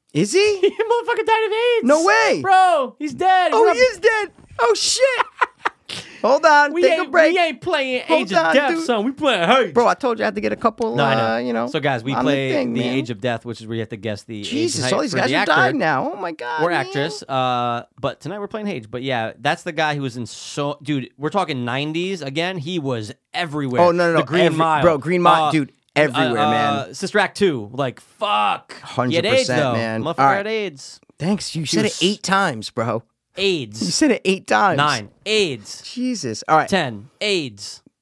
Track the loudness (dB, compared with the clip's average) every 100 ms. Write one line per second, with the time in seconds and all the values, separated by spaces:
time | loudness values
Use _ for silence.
0 | _ -2 0 2 2 2 0 0 0 0
1 | 0 -2 0 0 0 0 2 2 4 4
2 | 4 4 2 2 4 4 6 4 0 -6
3 | -8 -2 2 4 4 4 4 6 4 4
4 | 0 2 -2 -10 -14 -2 0 2 0 2
5 | 2 2 -4 -4 -4 _ -10 -10 -16 -16
6 | -16 -2 2 4 6 6 6 4 2 2
7 | 0 4 4 4 0 -2 -4 -2 0 -4
8 | 0 0 2 0 2 4 2 0 -2 -2
9 | -2 -2 0 2 4 4 2 2 2 2
10 | -2 -2 -2 -2 -4 0 -2 -2 -4 0
11 | 2 2 0 0 -2 -2 -2 -2 -2 -2
12 | -2 -2 0 0 0 -2 -2 -2 -2 -2
13 | -4 -4 -4 -4 -6 -12 -8 -8 -8 -8
14 | -8 -8 -10 -12 -6 -4 -2 -2 -2 -2
15 | -2 -2 0 0 2 2 2 0 0 0
16 | -2 -6 -8 -8 -8 -2 0 0 -2 -4
17 | -4 -6 -6 -2 -2 -2 -2 -4 -8 -8
18 | -6 -6 -10 -10 -10 -8 -8 -8 -10 -8
19 | -4 -4 -4 -4 -2 -2 -4 -2 -2 -2
20 | -6 -6 -10 -12 -12 -6 -6 -6 -4 -4
21 | -6 -8 -4 -2 -2 -4 -4 -4 -4 -4
22 | -4 -6 -6 -4 -4 -6 -6 -4 -4 -4
23 | -8 -14 _ -8 -6 -4 -2 4 4 4
24 | 2 2 2 2 2 4 2 4 4 2
25 | 0 2 4 4 4 0 -2 _ _ 0
26 | 2 2 0 0 0 2 0 -2 -6 -8
27 | -2 0 0 2 0 0 -4 -4 -4 -6
28 | -16 -8 -2 0 0 -2 -8 -20 -8 -2
29 | 0 0 2 2 2 0 0 0 -2 -4
30 | -4 2 2 2 -2 -4 -6 -10 -18 -20
31 | _ -6 -2 -2 -4 -6 -2 0 0 0
32 | -2 -2 -2 0 0 -4 -8 -4 -2 -4
33 | -6 _ _ -4 -2 -2 -4 -6 -4 0
34 | 2 2 0 -2 0 2 2 2 2 0
35 | -4 _ -4 0 0 -4 -12 -18 -14 -8
36 | -6 -4 -6 -6 2 2 2 0 -2 -6
37 | -14 -8 -2 -2 -4 -10 -16 -18 _ _